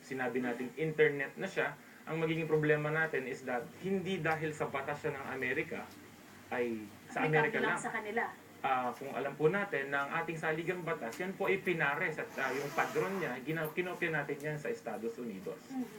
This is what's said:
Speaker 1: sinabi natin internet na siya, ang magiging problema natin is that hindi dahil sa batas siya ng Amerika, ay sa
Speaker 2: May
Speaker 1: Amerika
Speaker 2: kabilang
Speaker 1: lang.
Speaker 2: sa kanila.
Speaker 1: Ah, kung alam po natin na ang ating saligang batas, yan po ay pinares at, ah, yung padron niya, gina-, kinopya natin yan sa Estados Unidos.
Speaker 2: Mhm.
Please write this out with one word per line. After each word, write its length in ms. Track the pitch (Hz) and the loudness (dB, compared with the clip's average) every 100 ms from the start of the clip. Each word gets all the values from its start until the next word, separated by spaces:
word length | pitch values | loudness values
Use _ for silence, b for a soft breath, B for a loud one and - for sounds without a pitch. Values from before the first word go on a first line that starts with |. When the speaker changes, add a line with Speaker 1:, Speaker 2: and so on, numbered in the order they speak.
Speaker 1:
sinabi 400 | - 131 123 123 | -6 -2 0 0
natin 320 | 123 120 123 | 0 0 -4
internet 600 | - 156 156 147 143 135 - | -2 0 6 6 6 -2 -2
na 100 | 190 | -4
siya, 300 | 156 135 151 B B B | 0 0 -2 B B B
ang 80 | 160 | 0
magiging 300 | 160 160 156 | 2 2 4
problema 400 | 156 151 151 151 | 4 6 4 4
natin 400 | 156 156 151 127 | 2 2 0 -2
is 160 | 131 | -4
that 180 | 127 123 - - | -2 -2 -2 -4
hindi 340 | 185 196 175 185 | 0 0 0 0
dahil 320 | 160 156 156 | 0 0 -2
sa 160 | - 147 | -2 -2
batas 320 | 135 139 147 | -2 -4 -2
siya 140 | 151 | -2
ng 120 | 139 123 | -4 -4
Amerika, 540 | 131 127 143 151 98 - - - - - - - | -2 0 0 -2 -6 -8 -14 -18 -20 -20 -16 -4
ay 320 | 123 120 110 104 - - | 0 0 0 -6 -14 -6
sa 160 | - | 0
Speaker 2:
May 60 | 160 | 4
Speaker 1:
Amerika 300 | 151 151 - | 6 6 4
Speaker 2:
kabilang 100 | - | 2
Speaker 1:
lang. 140 | - | 2
Speaker 2:
sa 80 | 240 | 0
kanila. 320 | 226 214 226 - - - - | -2 -2 -2 -2 -4 -16 -4
Speaker 1:
Ah, 320 | 135 131 123 | 2 2 2
kung 240 | - 139 | -2 -4
alam 160 | 135 139 143 | -2 -2 4
po 80 | 156 | 6
natin 480 | 202 196 139 135 | 6 2 0 0
na 80 | 139 | 0
ang 80 | 139 165 | 0 0
ating 160 | 165 | -2
saligang 480 | 160 160 160 170 180 | 0 0 0 0 -2
batas, 320 | 160 160 113 | -2 -2 -4
yan 160 | 143 185 190 | -4 -4 0
po 80 | 190 | 2
ay 160 | 190 | 2
pinares 560 | 190 165 147 147 180 147 | 2 2 2 2 0 -2
at, 80 | 120 - | -4 -2
ah, 80 | 131 | 0
yung 160 | 131 143 | 0 -2
padron 400 | 156 135 139 185 196 | 0 0 2 2 0
niya, 160 | 143 127 131 | -2 -2 -2
gina-, 240 | 160 156 | 0 0
kinopya 400 | 180 180 170 170 | 0 -2 0 0
natin 240 | 156 143 | 0 0
yan 220 | 143 151 147 | -2 -2 -2
sa 80 | - | -2
Estados 480 | 117 113 104 113 | -4 -4 -2 -4
Unidos. 460 | 123 117 95 95 - - | -4 -6 -6 -6 -8 -6
Speaker 2:
Mhm. 160 | 262 226 | -4 -4